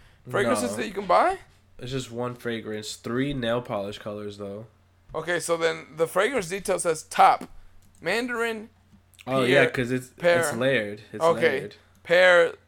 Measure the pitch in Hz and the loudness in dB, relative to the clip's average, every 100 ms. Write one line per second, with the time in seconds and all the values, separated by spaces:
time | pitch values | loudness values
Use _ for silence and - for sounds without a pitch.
0 | - _ 123 196 - - - 208 - 185 | -20 _ -6 -2 0 0 -2 -4 -6 -6
1 | 190 185 330 381 - _ _ - 123 131 | 2 4 4 0 -10 _ _ -16 -8 -8
2 | 120 117 123 120 123 113 107 107 107 - | -6 -8 -8 -6 -8 -8 -8 -10 -10 -10
3 | 113 120 143 135 117 120 123 104 101 104 | -4 -2 -2 -2 -2 -2 -4 -6 -6 -10
4 | 107 104 104 101 101 101 117 _ _ _ | -12 -10 -12 -10 -12 -12 -16 _ _ _
5 | - 156 156 175 - 165 165 160 143 160 | -12 -10 -4 -4 -2 -2 -2 -2 -10 -4
6 | 160 185 220 262 165 196 202 180 175 156 | -2 0 0 -2 -6 -6 -4 -2 -2 -4
7 | - - 190 127 - - - - - _ | -2 6 6 6 -2 -18 -20 -20 -20 _
8 | 160 220 247 233 233 220 226 _ _ - | -4 -4 -4 -4 -4 -6 -12 _ _ -20
9 | _ _ 123 135 123 139 127 - 120 127 | _ _ -4 0 4 4 4 0 -2 -4
10 | 127 - 175 170 156 117 131 127 104 107 | -6 -2 2 2 2 0 0 0 -2 -8
11 | - 107 165 160 160 135 104 - _ _ | -14 0 2 4 2 0 -6 -14 _ _
12 | - 175 185 175 165 - | 2 6 8 8 6 0